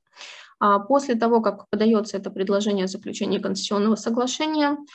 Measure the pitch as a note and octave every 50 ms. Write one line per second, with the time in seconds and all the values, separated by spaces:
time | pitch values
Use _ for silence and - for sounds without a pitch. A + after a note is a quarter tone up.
0 | _ _ _ - - - - - - - _ _ G#3 G#3 G3+ G3+ G3+ - C4+ C#4
1 | C#4 C#4+ A#3+ A3+ A#3 A#3 A#3 A3+ A3 G3+ G3 G3+ - _ - G#3 A3 A3+ A3+ G#3
2 | G#3+ - - F3+ F#3+ G3 F#3+ G3 F#3+ G3+ G3 G3+ G#3 G#3+ G3+ G3 F#3 F#3+ F#3+ -
3 | - G#3 G#3 - G#3 F#3+ F#3+ G3 F#3+ G3 G3 G3 - - G#3 G3+ G3+ A3 A3 G#3+
4 | - A#3 A#3 B3 A#3+ B3+ - - D#4 D#4 D#4 D4+ D4 C#4+ D4 D4 D4 -